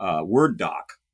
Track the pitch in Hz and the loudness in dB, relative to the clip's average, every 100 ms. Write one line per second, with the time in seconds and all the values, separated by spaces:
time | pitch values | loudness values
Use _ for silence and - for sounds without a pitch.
0 | 95 78 80 120 156 98 82 76 - - | -4 -2 2 4 4 2 -6 -6 -14 -20
1 | _ | _